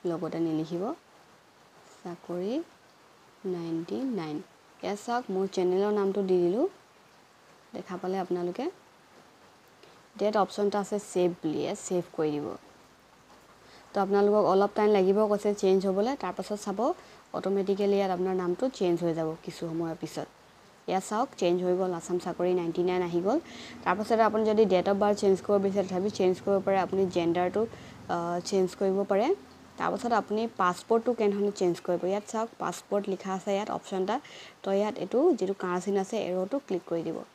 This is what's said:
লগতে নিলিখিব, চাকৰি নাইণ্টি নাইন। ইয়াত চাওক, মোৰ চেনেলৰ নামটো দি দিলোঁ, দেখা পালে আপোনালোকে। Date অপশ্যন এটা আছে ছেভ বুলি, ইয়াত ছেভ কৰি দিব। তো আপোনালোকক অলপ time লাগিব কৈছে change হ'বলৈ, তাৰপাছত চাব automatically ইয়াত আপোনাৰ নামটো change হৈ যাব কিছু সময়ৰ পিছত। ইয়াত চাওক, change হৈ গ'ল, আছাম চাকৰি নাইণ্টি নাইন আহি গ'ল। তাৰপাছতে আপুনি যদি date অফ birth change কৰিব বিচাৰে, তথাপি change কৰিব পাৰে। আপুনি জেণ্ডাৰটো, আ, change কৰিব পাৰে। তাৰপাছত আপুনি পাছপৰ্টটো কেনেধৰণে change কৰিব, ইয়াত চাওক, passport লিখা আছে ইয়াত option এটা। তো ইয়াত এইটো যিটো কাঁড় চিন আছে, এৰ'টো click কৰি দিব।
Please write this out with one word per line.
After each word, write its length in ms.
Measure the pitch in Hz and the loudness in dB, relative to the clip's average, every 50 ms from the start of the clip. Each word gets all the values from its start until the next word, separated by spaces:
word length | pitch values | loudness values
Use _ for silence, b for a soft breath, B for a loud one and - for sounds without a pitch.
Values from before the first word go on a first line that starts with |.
| - | -2
লগতে 320 | 180 165 160 170 156 160 165 | -4 -4 -4 -4 -6 -2 -2
নিলিখিব, 440 | 165 165 156 156 160 156 175 170 190 240 339 - _ _ - - - _ - _ _ _ _ _ _ - _ - - - - | -2 0 0 -2 -2 -4 -4 -4 -4 -6 -6 -10 _ _ -20 -20 -20 _ -20 _ _ _ _ _ _ -20 _ -20 -20 -20 -20
চাকৰি 580 | - - 180 170 170 - - 175 180 185 202 247 311 339 - - _ _ - _ _ - _ - _ - - _ _ - | -16 -12 -12 -12 -12 -10 -8 -6 -6 -4 -4 -4 -6 -6 -8 -18 _ _ -20 _ _ -20 _ -20 _ -20 -20 _ _ -6
নাইণ্টি 520 | 190 180 175 170 165 165 165 170 175 202 226 262 269 | -6 -6 -4 -4 -4 -4 -6 -4 -6 -6 -6 -4 -4
নাইন। 260 | 233 190 160 151 147 156 185 - _ _ _ - - - | -4 -4 -4 -4 -6 -8 -10 -12 _ _ _ -20 -16 -10
ইয়াত 160 | - 185 202 202 - | -6 -6 -6 -6 -4
চাওক, 180 | - 240 247 247 - | -4 -4 -4 -2 -2
মোৰ 160 | 190 185 190 | -2 -2 -2
চেনেলৰ 460 | 190 - 190 180 180 180 190 202 208 | -2 0 0 2 2 2 2 2 2
নামটো 280 | 208 208 196 196 190 202 | 2 2 0 0 0 0
দি 140 | 196 185 185 180 | 2 2 2 4
দিলোঁ, 280 | 175 175 185 233 311 403 - - - _ _ - _ - _ - _ _ _ _ _ - - - _ _ | 4 2 2 2 0 -2 -2 -10 -20 _ _ -20 _ -20 _ -20 _ _ _ _ _ -20 -20 -20 _ _
দেখা 220 | - 180 185 - 190 | -16 -14 -12 -10 -10
পালে 200 | 180 - 185 190 196 | -8 -6 -4 -4 -4
আপোনালোকে। 460 | 180 185 180 180 175 175 175 - 262 349 - - - - _ _ _ _ - - - - - _ - - - - _ - - - B B B B B _ _ 208 | -2 -2 -2 -2 -2 -4 -4 -4 -6 -6 -8 -10 -20 -20 _ _ _ _ -20 -20 -20 -20 -20 _ -20 -20 -20 -20 _ -20 -20 -20 B B B B B _ _ -2
Date 160 | 196 214 214 | -2 2 2
অপশ্যন 300 | 214 190 190 - - 202 | 2 2 2 0 -2 0
এটা 120 | 202 196 202 | 0 0 0
আছে 200 | 196 190 214 202 | -2 -2 -4 -6
ছেভ 320 | - - - 180 180 175 | -6 -4 0 2 2 2
বুলি, 280 | 175 - - 160 151 - | 0 -2 -4 -4 -2 -2
ইয়াত 200 | 147 - 208 - - | -4 -4 -6 -8 -6
ছেভ 180 | - 190 180 170 - - | -4 -2 -2 -4 -4 -4
কৰি 140 | - 156 151 | -2 -2 0
দিব। 160 | 151 147 147 - - - - - - - - - - _ - _ - - - _ - - - - - - B B B B B B | -2 -2 -6 -6 -10 -12 -16 -20 -20 -20 -20 -20 -20 _ -20 _ -20 -20 -20 _ -20 -20 -20 -20 -20 -20 B B B B B B
তো 80 | - 202 | -2 -2
আপোনালোকক 440 | 196 190 202 202 202 202 208 214 190 | 0 2 4 4 4 6 4 4 4
অলপ 240 | 160 185 190 202 202 - | 6 6 4 4 4 2
time 160 | - 208 208 | 2 4 4
লাগিব 280 | 214 196 185 185 196 208 220 208 | 6 6 6 4 4 4 4 2
কৈছে 220 | 208 202 - 214 202 | 2 0 0 -2 -2
change 240 | 202 - 190 190 190 185 | 2 4 4 4 4 4
হ'বলৈ, 280 | 196 185 196 208 247 277 | 2 0 0 0 0 -2
তাৰপাছত 420 | 277 - 180 180 - 190 - 208 202 - | -4 -6 -8 -6 -8 -6 -6 -6 -6 -6
চাব 140 | 208 190 196 233 294 359 B B B B B B B - | -6 -4 -2 -2 -2 -2 B B B B B B B -8
automatically 640 | - 185 190 196 196 190 196 196 190 202 202 202 | -4 -2 0 0 0 0 0 0 0 2 2 2
ইয়াত 140 | 196 196 190 | 2 2 0
আপোনাৰ 240 | 185 175 185 185 185 | 0 0 0 0 0
নামটো 300 | 185 180 175 180 - - 262 | 0 0 0 0 0 -2 -4
change 280 | - - 196 180 170 170 | 0 0 2 2 2 2
হৈ 100 | 175 170 160 | 2 0 0
যাব 140 | 165 160 156 160 - | 0 -2 -4 -4 -6
কিছু 200 | - 185 165 - 170 165 | -10 -12 -10 -8 -8 -6
সময়ৰ 260 | 160 165 170 165 160 - | -4 -4 -4 -4 -4 -6
পিছত। 280 | - 156 - 165 - - - - - - - - - - - - - | -8 -8 -8 -8 -10 -10 -14 -20 -20 -20 -20 -20 -20 -20 -20 -16 -6
ইয়াত 180 | - 180 190 185 - | -2 -2 -2 -2 -2
চাওক, 200 | 214 214 269 277 - | -2 -2 -2 -2 -2
change 200 | - 196 175 175 180 | -2 0 2 2 2
হৈ 120 | 180 180 180 | 2 0 0
গ'ল, 160 | 180 190 185 175 | 0 0 -2 -2
আছাম 220 | 170 - - 175 180 | -6 -4 -4 -4 -4
চাকৰি 340 | - 185 170 - 180 180 180 | -4 -6 -4 -2 0 2 2
নাইণ্টি 280 | 180 170 165 165 180 | 0 0 -2 -2 0
নাইন 200 | 175 180 180 185 | 0 2 2 0
আহি 180 | 180 170 170 175 | -2 0 -2 0
গ'ল। 180 | 180 196 240 330 B B B B B B B B - | 0 2 0 0 B B B B B B B B -2
তাৰপাছতে 380 | 180 180 202 214 - 233 220 | -2 0 0 2 0 4 4
আপুনি 200 | 226 208 208 220 220 | 4 4 4 2 2
যদি 180 | 214 214 214 226 | 4 6 6 6
date 220 | 190 185 180 175 190 | 6 6 4 4 2
অফ 80 | 202 | 2
birth 200 | 196 208 208 208 202 | 4 4 2 2 4
change 180 | 208 196 190 180 | 4 4 4 4
কৰিব 180 | - - 208 202 | 2 2 2 2
বিচাৰে, 240 | 196 196 190 202 190 | 2 2 0 0 0
তথাপি 240 | 190 185 180 190 214 | 0 -2 -2 -2 -2
change 240 | 202 - 196 185 185 180 | 0 2 2 2 2 2
কৰিব 200 | - 202 202 196 | 2 2 2 2
পাৰে। 160 | 190 196 196 190 | 2 2 2 2
আপুনি 240 | 180 - 190 190 196 | 2 2 2 0 0
জেণ্ডাৰটো, 560 | 180 175 175 170 170 170 180 180 180 185 208 226 226 B B B B B B B - | 2 2 2 2 2 2 2 2 2 2 0 -2 -2 B B B B B B B -4
আ, 80 | 175 175 170 175 175 175 175 | -4 -2 -2 -2 -4 -4 -4
change 220 | - 202 190 185 180 - - | 0 2 2 2 2 0 -2
কৰিব 200 | 202 190 190 196 202 | 0 0 2 0 0
পাৰে। 220 | - 196 190 226 302 392 - - - - - - - - - | 2 2 2 4 2 0 -2 -4 -20 -20 -20 -20 -20 -8 -4
তাৰপাছত 340 | 156 170 180 202 - 240 | -2 -2 -2 -2 -2 2
আপুনি 300 | 240 208 - - 208 214 226 226 - | 0 0 0 0 -2 -2 -2 -4 -2
পাছপৰ্টটো 540 | - 185 180 180 - - - 226 233 226 247 240 | 0 0 0 0 -2 0 2 2 2 4 0 0
কেনেধৰণে 360 | - 220 208 196 202 202 202 | 2 2 2 2 2 0 0
change 240 | 196 - 190 175 170 - | 0 2 2 2 2 0
কৰিব, 220 | - - 175 170 175 | -2 -2 -2 0 0
ইয়াত 200 | 180 196 208 208 | -2 -2 -2 -4
চাওক, 220 | - - 220 226 226 - - | -6 -6 -6 -6 -6 -8 -8
passport 460 | - 175 175 - - - 196 208 196 202 | -6 -6 -6 -8 -6 -4 -2 -2 -2 -2
লিখা 220 | 190 180 - 196 185 | -6 -6 -4 -6 -6
আছে 160 | 190 - 208 196 | -4 -2 -2 -2
ইয়াত 160 | 196 208 - | -2 -2 -4
option 300 | - 165 - - 196 185 | -6 -6 -6 -6 -4 -2
এটা। 140 | 185 190 220 285 B B B B B B B B | -2 -2 -2 -4 B B B B B B B B
তো 60 | - 196 | -4 0
ইয়াত 220 | 196 196 208 214 - - | 0 2 0 0 -2 -6
এইটো 200 | - 190 - 240 294 370 | -6 0 2 4 4 4
যিটো 220 | 311 220 185 185 196 - | 4 2 0 -4 -2 -4
কাঁড় 220 | - 185 175 185 | -2 -2 -2 -2
চিন 160 | 180 208 196 202 | 0 0 0 0
আছে, 180 | 190 - - | 0 -2 -4
এৰ'টো 400 | 214 - - 180 185 185 196 - 277 | -4 -2 -2 -2 -2 -2 -2 -4 -6
click 260 | - - - - - - | -4 -4 -6 -6 -4 -4
কৰি 140 | 170 170 | -4 -4
দিব। 160 | 160 165 - - - - | -4 -4 -6 -8 -10 -14